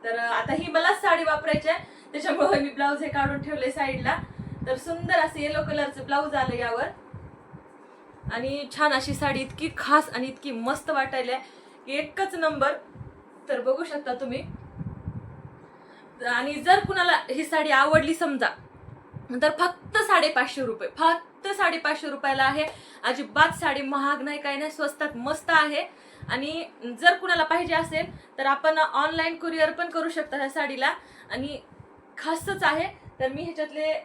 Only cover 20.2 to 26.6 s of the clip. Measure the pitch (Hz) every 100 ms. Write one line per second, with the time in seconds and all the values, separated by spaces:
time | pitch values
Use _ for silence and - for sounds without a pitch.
20.2 | 311 262 269 285 247 220 190 - 330 339
21.2 | - - 392 403 359 330 294 302 302 277
22.2 | 277 269 269 285 302 - - - 226 262
23.2 | 220 247 320 - 320 277 269 277 277 -
24.2 | 277 294 285 277 302 302 294 - 294 233
25.2 | 254 311 - 320 302 294 349 - - -
26.2 | - 247 285 330